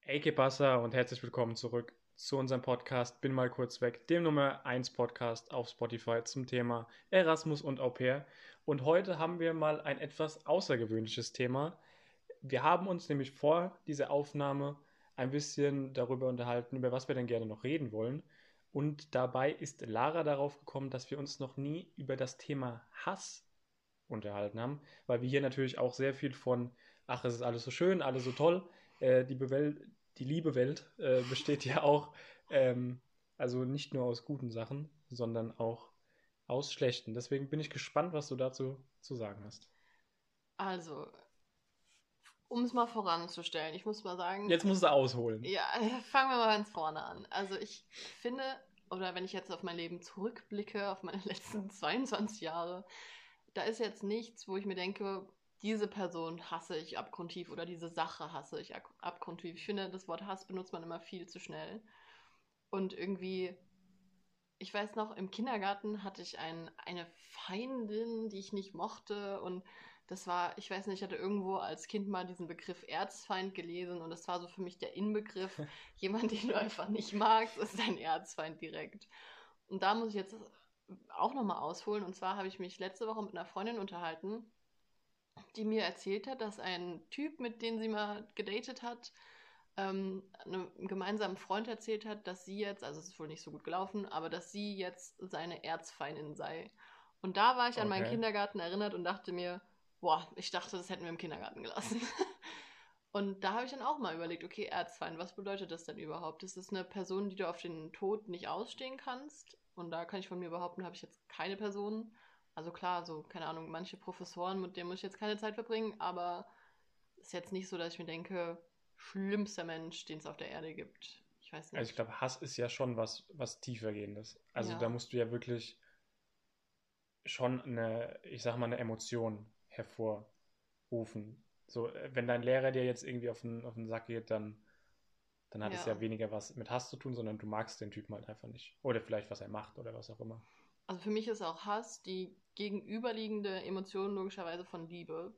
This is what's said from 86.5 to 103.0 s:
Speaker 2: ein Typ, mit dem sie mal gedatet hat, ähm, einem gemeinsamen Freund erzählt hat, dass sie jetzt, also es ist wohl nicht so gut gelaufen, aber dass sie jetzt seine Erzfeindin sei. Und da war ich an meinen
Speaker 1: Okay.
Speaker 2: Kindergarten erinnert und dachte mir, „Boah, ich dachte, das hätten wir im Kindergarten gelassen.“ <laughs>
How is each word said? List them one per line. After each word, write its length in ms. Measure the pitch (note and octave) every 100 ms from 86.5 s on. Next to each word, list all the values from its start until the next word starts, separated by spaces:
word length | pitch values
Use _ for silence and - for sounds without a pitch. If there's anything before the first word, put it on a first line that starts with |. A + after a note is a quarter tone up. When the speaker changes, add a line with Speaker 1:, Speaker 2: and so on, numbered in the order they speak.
| G#3
Speaker 2:
ein 400 | F#3 F3 F3 E3 -
Typ, 300 | - D4+ D4
mit 220 | A#3+ A3+
dem 160 | A3+ A3+
sie 100 | A3
mal 400 | G#3 G#3 G#3 G#3+
gedatet 480 | - G3 G#3 B3 B3+
hat, 300 | A#3+ A#3+ - - - - - - _ -
ähm, 460 | G3 F#3+ F#3+ F#3+ F#3+ -
einem 260 | - F#3 F3+ - F#3+
gemeinsamen 480 | F#3+ F#3 G#3 G3 F#3+
Freund 320 | - G3+ A#3
erzählt 380 | A3 - G#3+ A3
hat, 200 | G#3 G3
dass 180 | F#3+
sie 140 | - G3
jetzt, 260 | G3+ G3+
also 160 | B2+ D3+
es 80 | F3+
ist 120 | -
wohl 80 | D#3
nicht 140 | D#3
so 80 | -
gut 140 | D3
gelaufen, 420 | - F3 F#3+ G#3 G3
aber 240 | D#3 D#3+
dass 220 | E3 E3+
sie 240 | G3+ G#3 G3
jetzt 400 | F3+ F#3 - _
seine 440 | F#3 D3+ E3+ E3
Erzfeindin 680 | - E3 E3+ - C#3+ D3+ D3+
sei. 360 | D3+ D3 D#3+ G#3+ _ - - - _
Und 160 | F#3+ F#3+
da 200 | A3+ B3+
war 120 | A#3+
ich 120 | A#3+
an 80 | G#3+
meinen 160 | F#3+
Speaker 1:
Okay. 60 | A3
Speaker 2:
Kindergarten 500 | A#3 A3+ G#3 G3+ G3+
erinnert 340 | E3+ G3 G#3
und 100 | F3+
dachte 280 | F3 G3 -
mir, 280 | F3 F3 F3+ - _ _ _
„Boah, 300 | - D#3+ E3+ -
ich 140 | F#3
dachte, 260 | F#3 - F#3
das 140 | F3
hätten 120 | F#3
wir 80 | E3+
im 80 | E3
Kindergarten 440 | F3 D3 G#2 -
gelassen.“ 380 | A2+ - G#3+ A3+
<laughs> 460 | B3 - F#4+ - - - - - - _